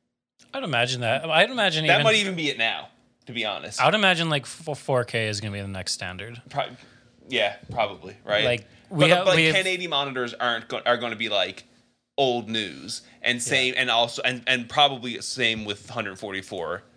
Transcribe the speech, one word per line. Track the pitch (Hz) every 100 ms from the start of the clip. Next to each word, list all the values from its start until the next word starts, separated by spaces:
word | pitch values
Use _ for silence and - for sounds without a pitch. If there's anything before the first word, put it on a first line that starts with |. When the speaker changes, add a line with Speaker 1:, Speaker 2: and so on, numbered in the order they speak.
| _ _ _ _ _
Speaker 1:
I'd | 277
imagine | 247 120 123 127
that. | 117 135 165
I'd | 156 214
imagine | 254 196 156 160
Speaker 2:
That |
Speaker 1:
even | 185
Speaker 2:
might | 220 220
even | 196 175
be | 147
it | 123
now, | 113 87 - _ _ _ -
to |
be | 117
honest. | 107 87 80 -
Speaker 1:
I | 156
would |
imagine, | 208 196 170 165
like, | 147
f-, | 123 - - 147
four | - 131
K | 120 117 110
is | 104
gonna | 107
be | 101
the | 98
next | 95 87
standard. | - 92 92 107 120 -
Speaker 2:
Pro-, | - - 123 - - _ _ -
yeah, | 123 101 - -
probably, | 120 104 90 92 107
right? | - 104
Speaker 1:
Like, | 117 120 - - -
we | 165
Speaker 2:
But, | 160
Speaker 1:
have, | 175
Speaker 2:
but | 190 170
Speaker 1:
we | 160
have | 190
Speaker 2:
ten | 185
eighty | 185 175
monitors | 143 139 127 120
aren't | - 120 113 113
go-, | 120 -
are | 120
gonna | 120 110
be, | 110
like, | 101 92 - - _ _ _ _ -
old | 131 120 107
news, | 113 98 67 - - - -
and | - 123
Speaker 1:
Yeah. |
Speaker 2:
same, | 120 131 127 127
and | 127
also, | 117 117 -
and, | 123 127 127
and | 127 117
probably | - 147 131 123 110
same | - 127 117 110
with | 104 101 -
hundred | 120 104 95
forty-four, | 104 95 92 95 80 87 -